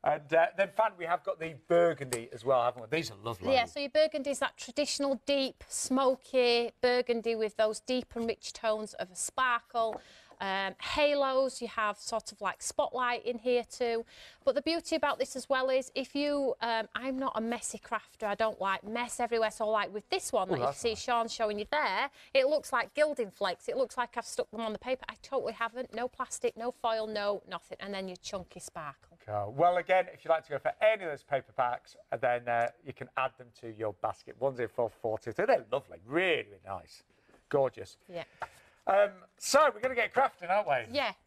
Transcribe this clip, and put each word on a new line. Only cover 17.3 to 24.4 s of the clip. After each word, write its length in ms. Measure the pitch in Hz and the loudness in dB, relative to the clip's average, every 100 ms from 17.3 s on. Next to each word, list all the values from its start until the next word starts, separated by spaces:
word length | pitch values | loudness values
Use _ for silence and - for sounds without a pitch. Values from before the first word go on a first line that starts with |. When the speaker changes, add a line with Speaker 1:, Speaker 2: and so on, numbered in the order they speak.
| - | -2
Speaker 2:
a 60 | |
messy 360 | 226 233 - 220 | -4 -4 -6 -10
crafter, 460 | - 220 - _ 214 | -6 -6 -6 _ -4
I 100 | 208 | 0
don't 260 | 220 - | 0 0
like 240 | 196 190 202 | -2 -2 -4
mess 340 | 233 240 - | -6 -6 -4
everywhere. 320 | 240 233 220 | -2 2 0
So, 160 | - 214 | 0 0
like, 240 | 220 196 | 0 0
with 140 | 208 - | -6 -4
this 220 | 381 - | -4 0
one 160 | 240 185 | 0 0
Speaker 1:
Oh, 40 | |
Speaker 2:
that 60 | 156 | 0
you 60 | 123 | 0
Speaker 1:
that's 100 | 143 | 0
Speaker 2:
see 120 | 233 | -4
Speaker 1:
nice. 100 | 214 | -4
Speaker 2:
Sean 260 | - 240 226 | -2 0 0
showing 320 | - 220 208 | -2 -2 -2
you 60 | 208 | -2
there, 400 | 294 262 190 262 - - | 0 0 0 -4 -6 0
it 140 | 269 262 | 2 4
looks 240 | 302 - | 2 0
like 220 | 240 214 | -2 -2
gilding 380 | - 302 285 208 | 2 2 2 -4
flakes. 360 | - 196 175 - | -2 -2 -2 -4
It 80 | 247 | -2
looks 220 | 254 - | -2 -2
like 180 | 240 240 | -4 -4
I've 100 | - | -6
stuck 240 | - | -6